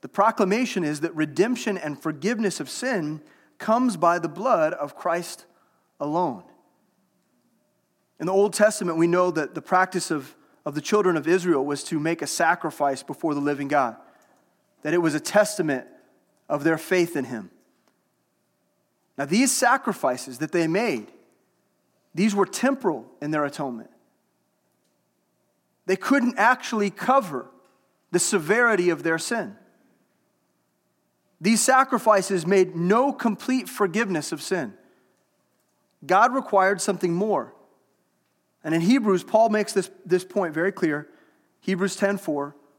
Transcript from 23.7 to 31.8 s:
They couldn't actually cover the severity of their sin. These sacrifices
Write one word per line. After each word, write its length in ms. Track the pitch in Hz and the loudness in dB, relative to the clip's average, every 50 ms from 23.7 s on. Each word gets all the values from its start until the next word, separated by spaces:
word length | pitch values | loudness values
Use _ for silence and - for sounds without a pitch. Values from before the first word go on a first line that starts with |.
| 120 110 113 - _ _ _ _ _ _ _ _ _ _ _ _ _ _ _ _ _ _ _ _ _ _ _ _ _ _ _ _ _ _ _ _ _ _ _ _ _ _ _ | -6 -10 -14 -16 _ _ _ _ _ _ _ _ _ _ _ _ _ _ _ _ _ _ _ _ _ _ _ _ _ _ _ _ _ _ _ _ _ _ _ _ _ _ _
They 80 | - 190 | -2 -2
couldn't 420 | 185 - - 277 277 233 247 240 | -2 2 2 2 2 2 0 2
actually 540 | - 202 233 254 247 - - - 214 202 202 | 4 4 4 4 2 -2 -6 -2 -2 -2 -2
cover 580 | - - - - 262 277 226 175 147 123 - - _ _ _ _ _ _ _ _ _ _ _ _ | -2 -4 0 2 2 2 2 0 -8 -8 -10 -12 _ _ _ _ _ _ _ _ _ _ _ _
the 80 | - 175 | -2 -2
severity 720 | - - 220 190 151 151 208 233 247 233 220 185 180 175 | 0 2 0 -2 2 2 2 4 4 4 4 4 2 2
of 100 | 165 147 | 0 0
their 160 | 143 165 165 | 0 -2 -2
sin. 380 | 160 165 - 240 226 175 107 - - _ _ _ _ _ _ _ _ _ _ _ _ _ _ _ _ _ _ _ _ _ _ _ _ _ _ _ _ _ _ _ _ _ _ _ _ | -2 -2 -4 -4 -4 -4 -6 -10 -18 _ _ _ _ _ _ _ _ _ _ _ _ _ _ _ _ _ _ _ _ _ _ _ _ _ _ _ _ _ _ _ _ _ _ _ _
These 180 | 156 196 226 214 | 0 2 2 2
sacrifices 880 | - - 262 262 | 4 4 4 4